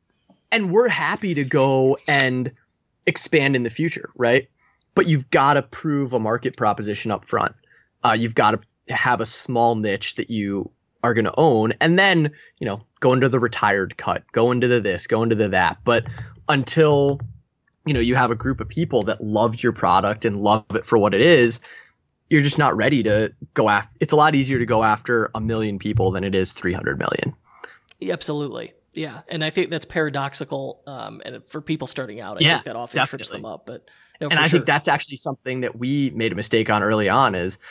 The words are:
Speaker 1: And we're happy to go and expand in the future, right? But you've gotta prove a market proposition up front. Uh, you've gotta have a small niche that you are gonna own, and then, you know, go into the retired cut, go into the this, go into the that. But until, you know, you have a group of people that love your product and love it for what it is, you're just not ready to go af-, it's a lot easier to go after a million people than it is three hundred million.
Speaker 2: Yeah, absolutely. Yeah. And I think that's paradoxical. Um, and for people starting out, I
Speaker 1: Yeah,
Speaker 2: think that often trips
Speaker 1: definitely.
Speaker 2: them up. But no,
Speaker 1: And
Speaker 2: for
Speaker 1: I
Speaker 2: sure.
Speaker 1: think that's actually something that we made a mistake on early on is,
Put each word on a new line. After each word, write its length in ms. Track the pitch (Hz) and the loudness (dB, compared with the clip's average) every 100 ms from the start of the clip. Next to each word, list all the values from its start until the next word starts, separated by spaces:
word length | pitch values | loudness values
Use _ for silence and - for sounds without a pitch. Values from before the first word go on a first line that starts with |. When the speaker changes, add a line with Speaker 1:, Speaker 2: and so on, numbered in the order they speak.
| _ _ _ _ - | _ _ _ _ -6
Speaker 1:
And 220 | 226 196 | -2 2
we're 160 | 190 240 | 4 4
happy 460 | 185 156 208 202 | 2 -2 -2 -2
to 100 | 151 | -2
go 540 | 135 147 135 135 131 135 - | 0 2 4 4 4 2 0
and 460 | 143 131 127 120 - _ _ _ _ - | 2 2 0 -4 -8 _ _ _ _ -6
expand 520 | 156 - 156 139 131 | -4 0 2 2 0
in 60 | |
the 60 | 120 | -2
future, 420 | 113 165 - - - | -2 -4 -4 -10 -2
right? 320 | 120 127 - _ _ _ _ - | 2 2 0 _ _ _ _ 0
But 120 | 190 | 2
you've 220 | 151 131 | 2 2
gotta 320 | 160 139 143 | 2 4 4
prove 520 | 131 - 160 143 135 | 0 -6 -4 -2 -2
a 60 | 123 | -2
market 360 | 110 117 127 - | -2 -2 -4 -2
proposition 560 | 110 104 104 101 110 | -2 0 -4 -6 -4
up 140 | 101 - | -6 -4
front. 280 | 110 104 - _ _ _ _ | -2 -2 -6 _ _ _ _
Uh, 140 | 120 113 | 0 0
you've 180 | 117 113 | 0 2
gotta 260 | 120 110 - _ - | 2 2 -4 _ -8
have 320 | 131 135 120 | -2 0 0
a 60 | 110 | -2
small 500 | - - 120 117 117 | -8 -4 0 2 2
niche 400 | 107 98 - - | -2 -2 -4 -8
that 140 | 113 | -6
you 420 | 113 101 98 - _ _ _ | -4 -4 -4 -6 _ _ _
are 120 | 113 104 | 0 2
gonna 180 | 107 - | 0 2
own, 380 | 160 117 110 - | 4 4 2 2
and 160 | 156 180 | 2 4
then, 340 | 196 175 151 147 - - | 4 4 0 -4 -20 -10
you 80 | 110 | -8
know, 180 | 101 - - | -8 -10 -2
go 140 | 131 | 2
into 140 | 127 131 | 4 4
the 120 | 123 | 2
retired 580 | 117 - 104 101 95 - | 0 0 0 0 -2 -6
cut, 260 | - 87 - | -6 -6 -4
go 180 | - 117 | 0 2
into 160 | 123 123 | 2 2
the 120 | 123 | 2
this, 280 | 101 87 - | 0 -4 -2
go 160 | 110 | 0
into 100 | 117 | 0
the 140 | 110 107 | 0 0
that. 320 | 92 87 - | 2 0 0
But 220 | - 117 - - - - - | 0 0 0 -10 -16 -10 -2
until, 720 | 143 127 - 156 143 139 143 117 - _ _ _ _ - | -2 0 4 4 4 2 0 -6 -16 _ _ _ _ -4
you 80 | 135 | 0
know, 40 | |
you 140 | 117 | 2
have 160 | 127 123 | 2 2
a 60 | 113 | 0
group 240 | 110 131 | -4 -6
of 100 | 110 | -6
people 320 | - 165 127 | -6 -2 0
that 200 | 101 110 | 0 -4
love 400 | 107 104 113 113 | -2 2 2 0
your 80 | 120 | -2
product 540 | 110 90 90 107 107 117 | 0 2 2 2 0 -2
and 180 | 101 | 0
love 200 | 104 110 - 110 | 2 2 0 -6
it 100 | - | 0
for 140 | 117 | 2
what 160 | 101 98 | 4 4
it 60 | |
is, 380 | 151 160 120 113 - - - _ _ _ - | 6 6 4 0 -10 -20 -20 _ _ _ 0
you're 120 | 156 | 2
just 180 | 143 143 | 2 2
not 180 | 143 92 | 0 2
ready 240 | 127 139 | 2 2
to 320 | 110 104 113 - - - | 2 0 0 -6 -8 0
go 120 | 110 | 2
af-, 200 | 101 104 - | 2 0 -4
it's 140 | 151 | 0
a 20 | 151 | 4
lot 200 | 151 147 | 4 4
easier 240 | 131 131 | 0 -2
to 60 | 117 | 0
go 160 | 113 | 2
after 480 | 110 107 - 120 107 | 2 0 0 0 -2
a 80 | 113 | -4
million 380 | 110 113 107 98 | -4 -2 -4 -4
people 320 | 104 104 95 | -4 0 0
than 120 | 95 | 0
it 120 | 98 95 | -2 0
is 160 | 92 | -2
three 220 | - 92 | -4 -4
hundred 260 | 85 - 69 | -4 -4 -4
million. 340 | - - - - _ _ - - _ - | -4 -4 -4 -8 _ _ -20 -20 _ -12
Speaker 2:
Yeah, 140 | 185 | -8
absolutely. 600 | 170 - 147 143 117 113 _ _ | -6 -6 -6 -8 -10 -14 _ _
Yeah. 280 | - 156 117 - | -12 -12 -12 -12
And 160 | 165 | -8
I 60 | 156 | -6
think 220 | 190 165 | -2 -4
that's 140 | 160 - | -4 -6
paradoxical. 1000 | 175 156 139 135 - 143 139 135 - - | -4 -4 -4 -6 -8 -10 -8 -10 -14 -16
Um, 380 | 131 107 107 - | -16 -14 -16 -16
and 180 | 120 - | -18 -16
for 140 | 156 | -12
people 260 | 147 156 131 | -6 -6 -6
starting 340 | - 127 107 | -10 -10 -12
out, 160 | 160 147 | -10 0
I 40 | |
Speaker 1:
Yeah, 120 | 147 156 | 2 2
Speaker 2:
think 80 | - | -2
that 100 | 113 | -10
often 220 | 120 - | -6 -4
trips 320 | 135 139 - | -4 -4 -10
Speaker 1:
definitely. 80 | 110 | -12
Speaker 2:
them 60 | 110 | -12
up. 200 | 90 - | -14 -14
But 240 | 117 _ _ _ - | -18 _ _ _ -10
no, 80 | 151 | -2
Speaker 1:
And 100 | 156 | 0
Speaker 2:
for 20 | |
Speaker 1:
I 40 | |
Speaker 2:
sure. 60 | 156 | 2
Speaker 1:
think 160 | 170 135 | 2 2
that's 200 | 147 165 | 0 0
actually 300 | 147 - 139 | -2 -2 -12
something 440 | 151 135 - 131 | -10 -10 -8 -6
that 180 | 123 117 | -6 -6
we 320 | 123 143 135 | -4 -2 -2
made 200 | 110 113 | -2 -4
a 40 | 87 | -2
mistake 340 | 104 113 110 | 0 0 2
on 140 | 107 | 0
early 260 | 101 107 101 | 2 2 2
on 240 | 110 131 | 2 2
is, 240 | 92 90 - - | 0 -4 -8 -16